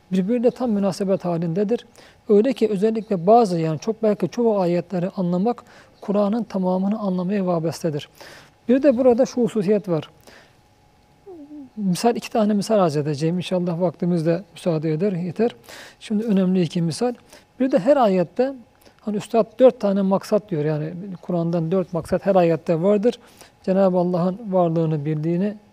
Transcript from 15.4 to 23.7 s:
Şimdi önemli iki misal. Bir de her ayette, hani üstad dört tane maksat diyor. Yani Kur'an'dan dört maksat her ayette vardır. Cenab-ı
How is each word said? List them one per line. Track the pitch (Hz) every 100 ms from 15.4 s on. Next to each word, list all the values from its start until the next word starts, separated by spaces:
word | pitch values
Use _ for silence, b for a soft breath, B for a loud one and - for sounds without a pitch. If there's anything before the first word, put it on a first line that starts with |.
| 233 - B B B B
Şimdi | - 208
önemli | 233 190 180 185
iki | 165 180
misal. | 170 143 247 240 B B _ -
Bir | 262
de | 269
her | 190 285
ayette, | 226 185 165 - 262 269 - _ b b
hani | - 208
üstad | - 226 220 -
dört | 254 233
tane | 202 196
maksat | 190 190 - 208 -
diyor. | 156
Yani | 147 151 156 175 196 175
Kur'an'dan | - 175 165 170 160
dört | 190 175
maksat | 170 - 180 196
her | 190
ayette | 170 160 - 165
vardır. | 185 208 226 226 B B B _
Cenab-ı | -